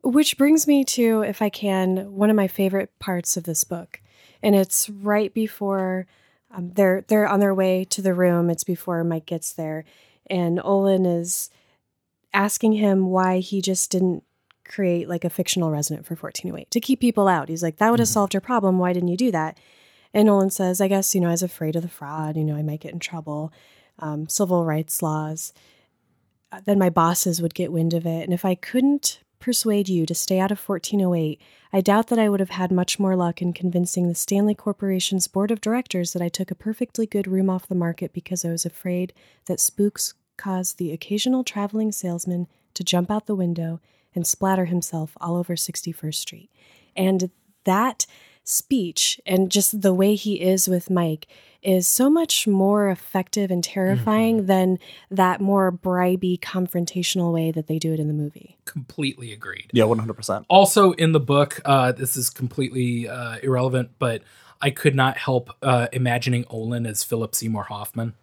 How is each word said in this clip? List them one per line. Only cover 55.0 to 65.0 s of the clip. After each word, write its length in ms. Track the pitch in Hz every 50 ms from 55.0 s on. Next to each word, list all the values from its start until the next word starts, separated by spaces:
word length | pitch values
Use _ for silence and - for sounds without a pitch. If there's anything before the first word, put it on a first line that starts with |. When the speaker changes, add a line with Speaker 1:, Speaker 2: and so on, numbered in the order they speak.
| - _
Speaker 1:
that 320 | 190 190 185 185 180 -
more 280 | 202 190 202 196 190 185
bribey, 720 | 180 175 - 185 180 180 180 180 185 185 - 185 180 175
confrontational 920 | - - - 185 180 180 - 175 175 - - 180 175 - - 190 175 170 165
way 160 | 165 160 160
that 140 | 160 165 156
they 120 | - 160 160
do 140 | 156 160
it 80 | 160 156
in 80 | 151 151
the 60 | 151
movie. 420 | 151 147 147 _ - - - _ _ _
Speaker 2:
Completely 680 | - - 151 127 _ - - 151 135 131 - 123 117 104
agreed. 360 | 107 - 95 90 - - _ -
Speaker 3:
Yeah, 100 | 120 110
one 140 | 110 117 110
hundred 160 | 110 113 107
percent. 320 | - 110 - 95 104 - _
Speaker 2:
Also 440 | 180 190 196 196 - 214 196 185
in 200 | 170 - 165 160
the 80 | 160 151
book, 400 | 131 120 139 143 143 143 - - -
uh, 260 | 143 139 135 127 127
this 240 | 123 123 131 120 -
is 140 | 131 120 -
completely, 760 | - - 127 120 - - 135 120 120 131 123 123 120 117 117 -
uh, 280 | 123 127 120 117 113 113
irrelevant, 480 | - 135 131 123 127 131 127 127 123 123 _ _
but 240 | 135 120 113 107 - _ _ - - - - _
I 80 | - 147
could 240 | 147 - - 156 135
not 220 | 135